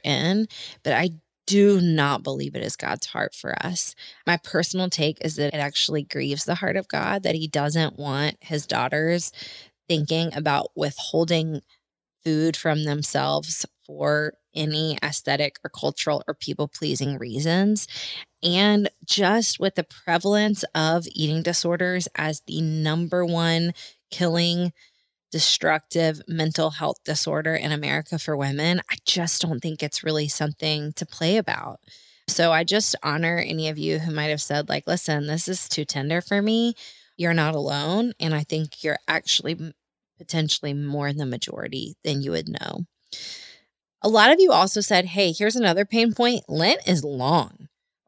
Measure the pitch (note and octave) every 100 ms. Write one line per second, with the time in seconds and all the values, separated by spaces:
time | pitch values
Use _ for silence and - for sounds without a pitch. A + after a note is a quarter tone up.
0 | - C3 D#3+ G3+ A3 - - - D3 A#2+
1 | F3 D#3+ _ _ - G3+ G3+ G3 F3 D#3+
2 | C#3+ C3 C#3+ C3+ C#3 - G#2+ - - -
3 | - - - - - - - F3 - -
4 | - - - F3 - F3 E3+ F#3 F#3 -
5 | D3+ - D#3+ D3 D3 D3+ C#3+ - - D3+
6 | C#3+ C#3+ C#3 C#3+ - E3+ F#3+ F#3+ F#3 -
7 | - G3 F#3+ D#3+ D#3+ D3 D3 D#3+ D#3 -
8 | C#3+ C3+ D3+ - - D3+ - A#2+ B2 D3+
9 | D#3+ F3 - - - - - _ - D#3+
10 | D3 D#3+ E3 D3 D3+ C#3+ - - D3 -
11 | - D#3+ E3 E3 D#3+ D3+ - _ _ _
12 | _ _ E3 D#3 D#3+ D#3 E3 D3+ D3+ D3
13 | D3 C#3+ C#3+ D3 D#3 - - _ - D3
14 | D3 D3+ D3+ - _ D#3 D3+ D3+ D#3+ -
15 | D3 D3 - C#3 D3 - - - D3 -
16 | - D3 - D3+ - - D3 - D3+ C3
17 | C#3 C#3 A#2+ B2+ D#3+ F3 G3+ G#3 - -
18 | - - - _ F3 F3 G#3 G#3 G3+ -
19 | - - F#3 A3+ A3 - F#3+ - D#3 -
20 | - E3+ F#3+ G#3 G#3+ G3+ - D#3+ D#3 E3+
21 | E3+ - D3+ D#3+ E3 E3+ E3+ F3 F3+ F3+
22 | E3 - D#3 D3+ - D#3+ D#3+ D#3 D#3 D#3+
23 | E3+ F3+ F3 E3 E3 E3 E3+ - - -
24 | _ - F3 E3+ E3+ F3 F3 - _ _
25 | _ _ _ D#3+ - - E3 D#3 - E3
26 | D#3+ D3+ - E3 D#3 D#3+ D#3 D3+ D3 -
27 | - D#3 - D3+ D#3+ D#3+ D3 D3+ C#3+ D3
28 | D3+ E3 - D3 C3+ C#3+ D#3+ F3+ - -
29 | - F3+ E3+ - E3+ D#3+ E3 D#3 D3 -
30 | D#3+ D#3 D3 - D#3 D3+ D#3 D3+ D3+ -
31 | D#3+ - E3 G#3+ F3+ - - - - -
32 | _ _ - - E3+ D#3+ E3 G#3 G#3+ -
33 | D3+ D3+ E3 E3+ - D#3+ D#3 D3+ D#3 D#3
34 | E3 D3+ D3+ D3+ - D3 D3+ C#3+ - F3
35 | - D3 D3 E3 F3+ F3+ - - D3 C#3+
36 | C#3+ E3+ - G3+ G#3+ A3+ A#3 A3+ - -
37 | _ - E3+ E3 D3+ D#3 C#3+ C#3+ D3+ G3
38 | A#3+ - D#3+ D3+ D3+ D#3 D#3 - D#3 D3
39 | - D#3+ - - D3 E3+ D#3+ - _ _
40 | _ - E3 E3 D#3 - D3 C#3+ D3 D3
41 | C#3+ C#3+ C3+ A#2+ - - - C3+ - -
42 | - C#3 C#3 - D#3+ - - - F3 _
43 | _ - - - - - _ _ _ _
44 | G#3+ A3 A3+ E4+ F#4+ E3+ F#3+ G#3+ F#3+ F#3
45 | F3+ F3+ F#3 D#3+ G#3+ B3 G#3 F3 G3+ A3+
46 | A3+ G#3+ A#3+ A#3+ - D#3 F3+ E4 - E3+
47 | C#3+ C3 C3 E3 - - - _ _ _